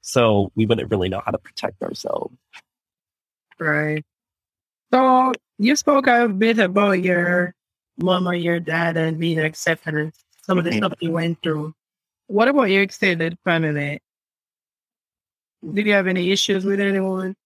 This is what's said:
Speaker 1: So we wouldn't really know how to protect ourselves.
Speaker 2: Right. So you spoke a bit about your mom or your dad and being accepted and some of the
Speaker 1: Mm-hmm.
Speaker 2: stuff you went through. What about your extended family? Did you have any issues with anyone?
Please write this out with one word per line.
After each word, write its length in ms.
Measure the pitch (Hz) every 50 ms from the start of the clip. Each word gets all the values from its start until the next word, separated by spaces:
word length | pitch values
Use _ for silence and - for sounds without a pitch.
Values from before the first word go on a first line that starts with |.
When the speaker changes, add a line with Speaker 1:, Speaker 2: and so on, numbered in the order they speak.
Speaker 1:
So 500 | _ - - 131 120 113 107 101 98 95 _
we 100 | 107 110
wouldn't 260 | 104 117 - - -
really 180 | 110 98 90 95
know 120 | 95 101 -
how 60 | 104
to 60 | -
protect 440 | - _ - _ - - 98 98 _
ourselves. 540 | - 50 - - - - - - - - - _ _ _ _ - _ _ _ _ _ _ _ _ _ _ _ _ _ _ _ _ _ _ _ _
Speaker 2:
Right. 440 | 160 156 147 151 151 151 151 151 151 _ _ _ _ _ _ _ _ _ _ _ _ _ _ _ _ _
So 420 | - 254 262 254 254 254 254 254 - - _ _ _
you 180 | - 202 240 294
spoke 320 | 285 - - 294 269 262
a 200 | 269 240 240 240
bit 320 | 233 196 185 220 226 226 214
about 420 | 190 180 185 202 202 202 196 180 180
your 520 | 180 180 175 175 175 175 180 180 175 - _ _ _ _ _ _ _ _
mom 300 | - 175 185 180 180 180
or 60 | 175 175
your 260 | 175 170 170 170 170
dad 380 | 170 165 160 165 170 170 165
and 220 | 165 160 160 160 156
being 200 | 170 170 165 156
accepted 540 | 156 156 160 - - 170 165 - _ 165 151
and 180 | 151 151 160 - _ _ _ _ _
some 160 | _ - 190
of 60 | 180 165
the 60 | 170
Speaker 1:
Mm-hmm. 60 | 208 214
Speaker 2:
stuff 140 | 208 190 143 _
you 120 | 170 165
went 300 | 165 165 165 170 165 _
through. 320 | - 165 156 151 151 160 156 _ _ _ _ _ _ _ _ _ _
What 200 | _ 196 208 226
about 220 | 254 285 294 247 196
your 120 | 190 196
extended 560 | 202 196 - - - 190 175 165 165 165 170 _ _
family? 580 | 185 170 165 160 151 147 147 143 143 147 - _ _ _ _ _ _ _ _ _ _ _ _ _ _ _ _ _ _ _ _ _ _ _ _ _ _ _ _ _ _ _ _ - 160 208
Did 120 | 202 208
you 80 | 208 208
have 140 | 196 185
any 240 | 185 185 180 175 180
issues 340 | 196 196 - - 202 190 185
with 140 | 202 196 196
anyone? 560 | 202 196 196 196 190 190 185 185 190 185 196 _ _